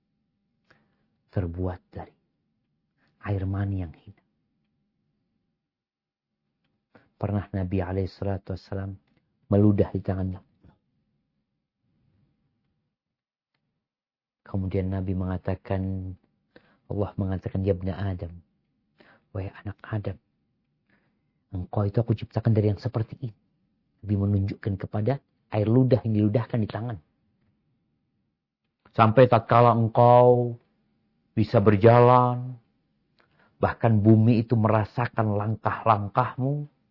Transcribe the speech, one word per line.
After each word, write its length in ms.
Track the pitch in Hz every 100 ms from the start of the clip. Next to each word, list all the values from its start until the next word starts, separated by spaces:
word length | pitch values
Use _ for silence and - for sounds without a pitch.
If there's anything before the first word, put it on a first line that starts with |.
| _ _ _ _ _ _ _ _ _ _ _ _ _
terbuat 480 | - 90 85 92 87 _
dari 240 | 98 - _ _ _ _ _ _ _ _ _ _ _ 98
air 140 | 101 95
mani 320 | 98 101 95
yang 120 | 85
hina. 320 | - - - _ _ _ _ _ _ _ _ _ _ _ _ _ _ _ _ _ _ _ _ _ _ _ _ _ _ _ _ _ _
Pernah 320 | 104 101 87
Nabi 280 | 98 92 95
alaihi 280 | 87 95 92
salatu 440 | - 98 98 -
wassalam 400 | 90 - 98 98 98 _ _ _ _ _
meludah 400 | 101 104 101 95
di 120 | 98 98
tangannya. 360 | 95 92 92 _ _ - _ _ _ _ _ _ _ _ _ _ _ _ _ _ _ _ _ _ _ _ _ _ _ _ _ _ _ _ _ _ _ _ _ _ _ _ _ -
Kemudian 480 | 101 95 95 92
Nabi 240 | 98 95 95
mengatakan, 960 | 92 92 - 92 - 95 95 95 92 92 _ _ _ - _ _ _
Allah 180 | 101 98 -
mengatakan, 480 | 95 92 - 98 95
"Ya 80 |
ibna 240 | 90 95 82
Adam, 320 | 95 90 85 87 _ _ _ _ _ _ _ _ _ 98
wahai 160 | 98 - 101
anak 120 | -
Adam, 340 | - 110 101 90 _ _ _ _ _ _ _ _ _ _ _ _ _
engkau 320 | 95 90 -
itu 160 | 101 123
aku 160 | 117 110
ciptakan 400 | - 117 113 107
dari 160 | 104
yang 80 | 98
seperti 380 | 113 113 113 -
ini." 120 | 123 - _ _ _ _ _ _
Nabi 140 | 101 101
menunjukkan 580 | 98 101 98 - - 95
kepada 400 | - 107 107 139 _ _ _
air 160 | 110 104
ludah 320 | 123 131 120 113
yang 100 | 107
diludahkan 480 | 104 117 113 120
di 60 | 104
tangan. 280 | 107 120 104 _ _ _ _ _ _ _ _ _ _ _ _ _ _ _ _ _ _ _ -
Sampai 320 | 113 110 127
tatkala 480 | 113 - 117 120 113
engkau 800 | 113 123 120 123 123 123 120 117 _ _ _ _ _ _ _ -
bisa 240 | 104 117
berjalan, 960 | 104 104 113 120 120 123 123 123 127 123 _ _ _ _ _ _ _ _ _ _
bahkan 400 | 98 - 120 110
bumi 480 | 107 110 110 113 113
itu 80 | 117
merasakan 800 | 107 110 104 - 120 - 107 101
langkah-langkahmu, 1300 | 107 110 104 - 113 107 101 - 113 - 131 147 147 _ _